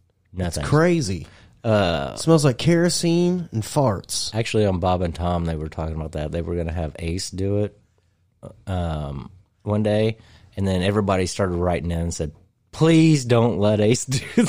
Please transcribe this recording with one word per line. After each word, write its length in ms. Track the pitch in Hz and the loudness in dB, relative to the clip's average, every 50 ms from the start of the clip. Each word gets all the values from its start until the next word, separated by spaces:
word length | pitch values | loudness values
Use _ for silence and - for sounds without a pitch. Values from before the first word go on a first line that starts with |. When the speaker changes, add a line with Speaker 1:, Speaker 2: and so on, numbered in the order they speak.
| _ _ _ _ _ _ | _ _ _ _ _ _
Speaker 1:
No, 120 | - 92 90 | -8 -4 -4
Speaker 2:
It's 100 | 85 - | -4 -4
Speaker 1:
thanks. 120 | - 71 - | -4 -2 0
Speaker 2:
crazy. 580 | 143 151 165 180 175 165 127 92 196 82 - - - - - - _ _ - | 2 4 4 4 2 2 0 -2 -4 -6 -8 -14 -18 -20 -20 -20 _ _ -2
Speaker 1:
Uh, 460 | 113 107 104 95 85 85 73 69 65 - | 2 2 2 2 2 0 -2 -4 -6 -8
Speaker 2:
It 40 | - | -4
smells 240 | - 160 165 156 143 | 2 2 4 4 4
like 140 | 139 117 - | 2 0 2
kerosene 920 | - 156 170 165 175 175 - - 175 170 170 175 175 175 180 180 165 - | 0 2 2 4 2 0 0 0 0 0 2 2 2 2 0 -2 -4 -4
and 100 | - 110 | -6 -6
farts. 720 | 101 - - 151 135 120 95 - - - - - - - - | -6 -2 0 2 2 2 0 -2 -6 -8 -8 -6 -6 -4 -4
Speaker 1:
Actually, 320 | 110 120 - - 110 107 | -4 -4 0 0 2 2
on 140 | 98 92 87 | 2 2 0
Bob 200 | 92 92 92 87 | 0 0 0 0
and 120 | 92 82 76 | 0 -4 -4
Tom, 320 | 85 90 87 87 85 85 | -4 -2 -2 -2 -2 -2
they 80 | 82 80 | -2 -4
were 120 | 76 78 76 | -6 -6 -8
talking 240 | - - 78 80 80 | -6 -6 -6 -6 -4
about 160 | 80 80 78 | -6 -8 -8
that. 180 | - 78 76 76 | -6 -6 -6 -4
They 120 | 80 85 | -4 -6
were 140 | 82 87 87 | -4 -4 -4
gonna 160 | 87 82 80 | -4 -4 -4
have 220 | 80 87 80 73 - - | -4 -4 -6 -6 -8 -8
Ace 320 | 85 82 85 95 - - | -6 -6 -6 -6 -6 -8
do 280 | 92 90 95 98 101 104 104 | -6 -4 -2 -2 0 0 -2
it, 140 | 98 - _ _ _ _ _ _ _ _ _ _ _ _ _ - - - _ - | -4 -6 _ _ _ _ _ _ _ _ _ _ _ _ _ -20 -20 -20 _ -8
um, 640 | 95 92 90 85 82 78 76 73 71 69 69 - - - - _ _ _ _ | -6 -4 -4 -2 -4 -4 -6 -6 -8 -10 -10 -12 -16 -20 -20 _ _ _ _
one 200 | - 104 104 104 | -6 -4 -2 0
day, 360 | 107 104 104 107 110 113 110 _ - _ - - _ _ - | 0 2 2 2 2 0 -2 _ -16 _ -20 -20 _ _ -8
and 120 | 101 98 95 | -4 -2 0
then 140 | 95 90 | 0 0
everybody 420 | 90 101 101 107 101 98 95 92 92 | 0 2 0 0 0 2 0 0 0
started 280 | 87 - - 101 90 87 | -2 -2 -2 -2 -2 0
writing 340 | 87 87 87 85 76 76 85 | 0 0 0 0 -2 -2 -4
in 80 | 85 82 | -4 -2
and 120 | 85 85 - | -4 -4 -4
said, 180 | - 82 73 - - _ _ _ _ _ _ | -6 -6 -8 -8 -14 _ _ _ _ _ _
"Please 520 | - - 156 165 165 160 160 160 156 139 123 | -2 2 4 6 6 6 6 6 4 4 2
don't 340 | 117 120 117 117 120 87 92 | 2 4 4 4 4 2 2
let 200 | 101 104 107 104 | 2 2 4 4
Ace 240 | 104 107 127 - - | 4 4 2 2 0
<laughs> 0 | |
do 160 | 131 131 - - - - 233 220 | -4 -4 -4 -4 -2 0 2 2